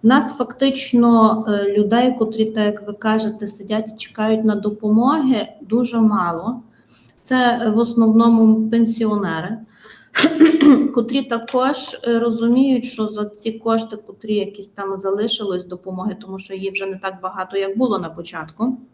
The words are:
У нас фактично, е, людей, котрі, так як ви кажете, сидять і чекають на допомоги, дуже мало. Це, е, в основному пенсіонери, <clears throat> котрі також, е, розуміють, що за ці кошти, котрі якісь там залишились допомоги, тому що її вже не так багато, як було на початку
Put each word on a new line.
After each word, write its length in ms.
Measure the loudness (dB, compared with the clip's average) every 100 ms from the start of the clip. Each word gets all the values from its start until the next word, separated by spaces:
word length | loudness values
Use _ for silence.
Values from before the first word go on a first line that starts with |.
У 40 | 6
нас 300 | 4 2 -2
фактично, 1080 | -8 0 -2 0 0 2 4 6 4 2 -2
е, 240 | -2 0
людей, 420 | 0 2 2 2 0
котрі, 260 | -4 -2
так 200 | -2 0
як 220 | -2 -2 -10
ви 60 |
кажете, 560 | -6 -2 0 -2 -6 -8
сидять 440 | -10 -6 -6 -6
і 40 | -12
чекають 460 | -14 -6 0 2
на 100 | 2
допомоги, 920 | 0 -4 -4 0 2 4 2 2 0 -2 -12
дуже 400 | -4 -2 0 2
мало. 640 | 2 2 -2 -4 -6 -10 -12 _ _ -20 -20 _
Це, 400 | -2 2 2 2 0
е, 40 |
в 80 | 0
основному 920 | 0 2 4 6 6 6 6 4 2
пенсіонери, 880 | 2 2 0 -2 -2 -2 -4 -6 -10 -12 _ -20 -20 _ 0
<clears throat> 720 | 0 6 4 6 6 6 4
котрі 280 | 0 -2 -4
також, 760 | -4 -6 -2 -2 0 -2 -6 -6 -2
е, 100 | 0
розуміють, 680 | 0 0 2 4 4 2
що 220 | -2 -6 -6
за 180 | -4
ці 280 | -8 -6 -8
кошти, 440 | -6 -2 -2 -2 -12
котрі 380 | -18 -18 -4
якісь 340 | -4 -4 -10 -18
там 320 | -10 -8 -6
залишились 680 | -4 -2 -2 -4 -4 -6 -8
допомоги, 500 | -14 -12 -8 -8 -8
тому 180 | -12 -14
що 160 | -12
її 160 | -10 -8
вже 160 | -8 -8
не 100 | -8
так 180 | -10 -10
багато, 340 | -12 -10 -8 -4
як 220 | -4 -2
було 200 | -2 -2
на 100 | -6
початку 680 | -12 -14 -12 -14 -6 -6 -6 -12